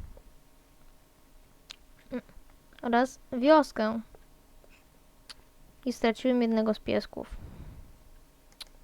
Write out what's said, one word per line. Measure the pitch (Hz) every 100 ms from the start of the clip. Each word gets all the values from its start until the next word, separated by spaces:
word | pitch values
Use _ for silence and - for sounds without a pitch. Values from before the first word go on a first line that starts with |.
| - - - - - - - - - - - _ - - - - - - - - -
Mm, | 247 - - - - - -
oraz | 247 233 254 - -
wioskę. | 254 262 311 269 - 220 226 - - - - - - - - - - - - - - - - - -
I | 262
straciłem | 233 233 220 254 247
jednego | 233 226 220
z | 208
piesków. | - 214 - - - - - - - - - - - - - - - - - -